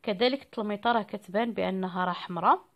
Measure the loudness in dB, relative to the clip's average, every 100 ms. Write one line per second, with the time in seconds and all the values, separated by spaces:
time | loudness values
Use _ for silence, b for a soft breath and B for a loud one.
0 | -4 0 2 0 -6 -6 -4 -2 2 2
1 | 0 -10 -4 -2 0 0 -2 -2 -4 -2
2 | -2 -2 -6 0 4 4 2